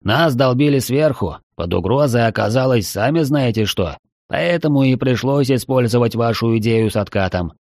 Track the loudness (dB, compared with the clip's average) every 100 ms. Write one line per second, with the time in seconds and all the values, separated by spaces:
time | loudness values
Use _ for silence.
0 | 0 0 0 2 0 2 2 2 0 0
1 | 0 0 -6 -8 _ -10 -4 -2 0 0
2 | 2 2 0 0 -2 0 2 0 -2 -2
3 | -2 0 0 0 0 0 -2 -2 -4 -6
4 | _ _ _ -4 -2 0 0 2 2 2
5 | 0 0 0 0 2 0 0 0 2 2
6 | 2 0 -2 0 0 0 2 2 2 -2
7 | -2 -2 -2 -2 -6 -10